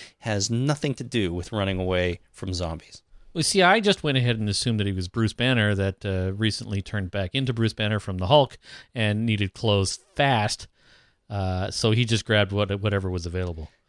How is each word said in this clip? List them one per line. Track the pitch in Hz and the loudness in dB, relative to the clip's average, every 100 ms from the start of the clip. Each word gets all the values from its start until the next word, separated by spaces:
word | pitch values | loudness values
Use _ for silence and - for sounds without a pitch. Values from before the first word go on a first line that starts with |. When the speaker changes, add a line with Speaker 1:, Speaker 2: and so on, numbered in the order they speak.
| - _ | -18 _
Speaker 1:
has | 113 104 92 | -4 -2 -2
nothing | 117 139 143 147 | 0 0 0 -2
to | 127 | -6
do | 120 120 92 | -4 -2 -2
with | 87 87 | -4 -4
running | 107 98 92 | -2 -2 -2
away | 92 92 90 85 - | 0 0 0 -4 -10
from | - 95 | -12 -6
zombies. | 90 85 82 - - _ - - | -4 -4 -8 -12 -20 _ -20 -10
Speaker 2:
Well, | 165 | -4
see, | 151 196 | 0 4
I | 180 220 | 6 6
just | 208 - | 4 2
went | 151 131 | 0 2
ahead | 123 113 | 2 0
and | 104 | 0
assumed | 98 123 110 | -2 0 0
that | 101 | 0
he | |
was | 92 90 | -2 -4
Bruce | 117 110 | 0 -2
Banner | - 123 123 104 | 0 2 4 2
that, | 98 98 - 104 | 2 0 -2 -4
uh, | 95 92 | -2 -2
recently | 101 110 - 107 101 | 0 -2 -2 -4 -6
turned | - 107 92 | -4 -6 -4
back | 101 92 | -4 -4
into | 135 135 | -2 -2
Bruce | 117 113 | 0 0
Banner | - 107 107 | 0 -2 -2
from | - 92 | -2 -4
the | 92 | 4
Hulk | 147 131 - - - - | 4 4 -2 -20 -20 -12
and | 127 107 104 113 | -2 0 0 0
needed | 104 98 | 0 0
clothes | - 113 101 95 - - | -2 2 2 2 -2 -10
fast. | - 139 117 107 - - _ _ - _ _ _ | 0 2 4 2 -2 -10 _ _ -20 _ _ _
Uh, | 101 95 92 101 | -4 -2 -2 -4
so | - 113 | 0 2
he | 110 | 2
just | 117 113 | 2 0
grabbed | - 107 98 | 2 2 2
what, | 101 101 101 | 0 -2 0
whatever | 104 101 95 | 0 0 -2
was | 90 85 | -4 -4
available. | 90 90 80 78 _ | -4 -4 -6 -12 _